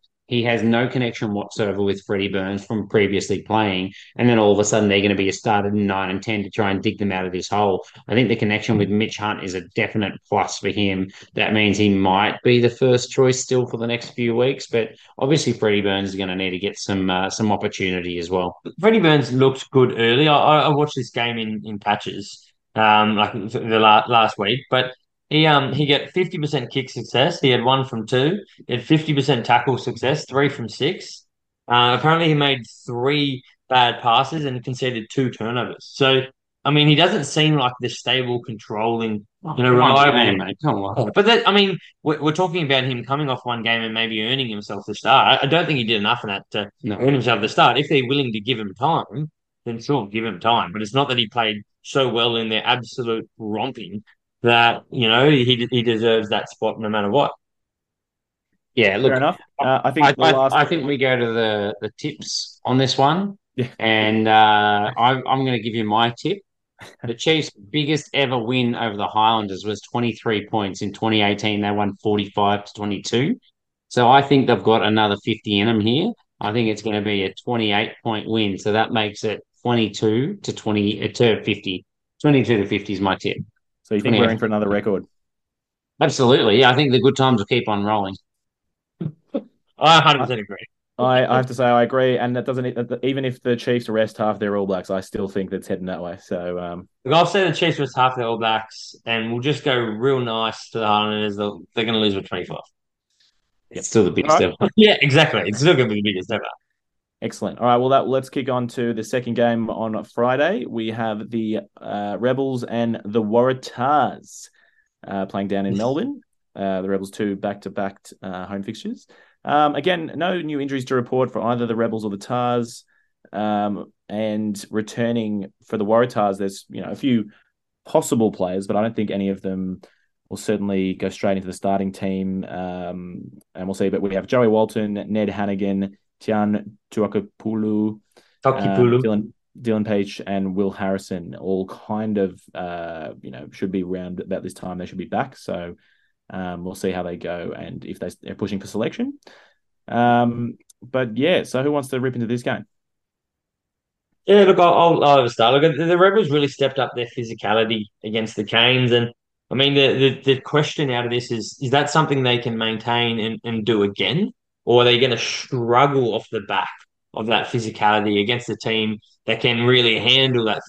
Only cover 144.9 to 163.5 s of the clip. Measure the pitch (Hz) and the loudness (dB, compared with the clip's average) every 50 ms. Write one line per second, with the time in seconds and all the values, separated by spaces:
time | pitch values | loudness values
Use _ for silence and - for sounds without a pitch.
144.9 | - 92 - - 98 92 - 131 - - - - 90 87 87 87 87 - _ _ | -10 -12 -10 -6 -4 -4 -6 -6 -10 -14 -10 -10 -8 -8 -10 -12 -14 -18 _ _
145.9 | _ _ _ _ _ _ _ - 95 95 92 90 87 87 87 92 95 - - 95 | _ _ _ _ _ _ _ -14 -12 -10 -10 -10 -10 -10 -10 -12 -8 -6 -6 -4
146.9 | 90 90 87 87 87 82 85 85 87 85 85 - - - 85 87 87 85 - - | -4 -4 -6 -8 -8 -8 -8 -8 -8 -8 -8 -10 -10 -12 -12 -12 -14 -14 -14 -14
147.9 | - - 95 90 - - - - - - 107 98 107 95 - - - 101 113 160 | -12 -12 -12 -12 -12 -14 -14 -14 -10 -8 -6 -6 -6 -8 -8 -8 -6 -4 -4 -4
148.9 | - - 247 285 285 - _ - - - _ _ _ _ _ _ _ _ _ - | -4 -6 -6 -6 -8 -12 _ -20 -20 -20 _ _ _ _ _ _ _ _ _ -6
149.9 | 113 120 120 120 120 120 120 117 117 120 120 117 - - _ _ _ _ - 120 | -2 2 2 4 4 4 2 2 0 -2 -6 -8 -8 -12 _ _ _ _ -10 -6
150.9 | - 131 127 113 107 120 139 170 180 113 - - - 123 135 147 147 143 131 135 | -4 -2 -2 -2 -2 -2 0 2 2 0 0 -2 -4 -2 -2 0 -2 -2 -4 -4
151.9 | - - 123 131 131 120 117 107 123 120 120 139 117 - 101 - _ _ _ _ | -4 -4 -2 -4 -4 -4 -4 -4 -4 -4 -4 -6 -6 -6 -8 -14 _ _ _ _
152.9 | _ _ _ _ _ _ _ _ _ _ _ _ _ _ _ _ _ _ _ _ | _ _ _ _ _ _ _ _ _ _ _ _ _ _ _ _ _ _ _ _
153.9 | _ _ _ _ _ _ _ 180 202 208 196 190 185 180 175 170 - 117 170 170 | _ _ _ _ _ _ _ 6 6 8 8 8 8 6 6 6 6 6 6 6
154.9 | 160 - - 147 143 135 123 117 - - 113 117 131 139 151 165 147 131 170 165 | 6 6 6 6 6 6 6 4 2 2 4 4 6 6 4 4 2 2 0 2
155.9 | 175 175 185 196 196 220 190 131 139 151 143 - - - 139 131 - 135 123 - | 4 6 6 6 6 4 2 2 0 0 0 0 0 -2 -2 -2 0 -2 -4 -4
156.9 | - 123 120 - - 127 117 113 113 107 - 101 107 113 110 107 117 110 104 - | -4 -6 -8 -8 -8 -10 -10 -8 -8 -6 -2 0 2 2 2 0 -2 -4 -6 -8
157.9 | _ _ - 110 107 113 110 110 - - 107 - 113 113 117 123 127 127 127 117 | _ _ -8 -6 -4 -4 -4 -4 -6 -6 -4 0 2 4 4 4 4 4 4 4
158.9 | 120 120 117 117 - _ _ _ _ _ _ - - 127 139 143 139 139 139 123 | 4 2 2 0 -6 _ _ _ _ _ _ -6 -2 0 0 2 4 4 4 4
159.9 | 101 131 135 135 120 - - 135 135 - - - 151 147 151 151 - - 151 131 | 4 4 2 2 2 0 0 0 0 0 0 -2 0 0 0 0 -2 -4 -2 -2
160.9 | 123 120 120 117 120 123 120 - 120 113 101 - - - 139 123 131 143 147 143 | -2 -2 -2 -2 -4 -4 -4 -4 -6 -6 -6 -8 -10 -8 -2 0 2 2 2 2
161.9 | - 160 151 - 143 135 127 123 123 120 - 120 113 113 113 113 113 110 - 120 | 2 2 2 2 0 0 2 2 0 0 -2 -4 -4 -4 -4 -4 -4 -4 -4 -2
162.9 | 120 120 120 117 117 113 104 113 113 107 - 117 | 0 0 0 0 -2 -2 -4 -6 -6 -8 -8 -6